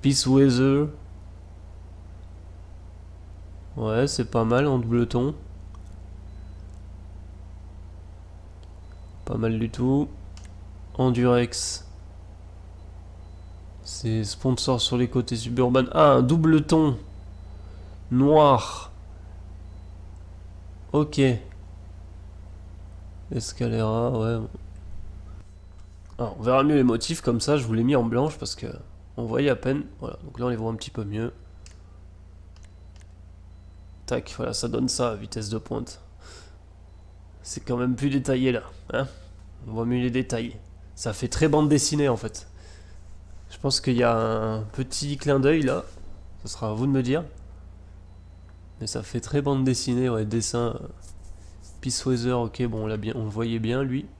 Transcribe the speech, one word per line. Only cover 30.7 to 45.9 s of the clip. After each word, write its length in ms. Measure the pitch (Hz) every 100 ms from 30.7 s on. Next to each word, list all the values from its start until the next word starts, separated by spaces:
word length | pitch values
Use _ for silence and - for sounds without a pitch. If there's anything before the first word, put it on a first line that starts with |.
un 40 | 113
petit 160 | -
peu 120 | -
mieux. 300 | 101 104 117 - - - - - - - - - - - - - - - - - - - - - - - - - - - -
Tac, 260 | 175 - -
voilà, 160 | 127
ça 140 | 120 120
donne 200 | 113 127
ça 220 | - 123
à 60 | 107
vitesse 340 | 110 113 104
de 80 | 110
pointe. 440 | - 117 123 - - - - - - - - - - - - - - -
C'est 200 | - -
quand 160 | - 123
même 180 | 127 120
plus 160 | 139
détaillé 400 | 135 131 131 131
là, 100 | 120 - - -
hein. 140 | - 135 - - - - - 117
On 40 |
voit 140 | 110 117
mieux 120 | 123
les 140 | 123
détails. 440 | 123 127 117 117 - - - -
Ça 200 | - 117
fait 160 | 107 123
très 180 | - 156
bande 200 | 151 151
dessinée 420 | 147 - 147 143
en 80 | 113
fait. 300 | 110 - - - - - - - - - - - -
Je 80 | -
pense 240 | 139 -
qu'il 140 | - 120
y 80 |
a 120 | 120 113
un 460 | 113 110 110 110
petit 560 | 107 - 131 - 147 143
clin 220 | 143 139
d'œil 240 | 135 160
là. 200 | 135 147 -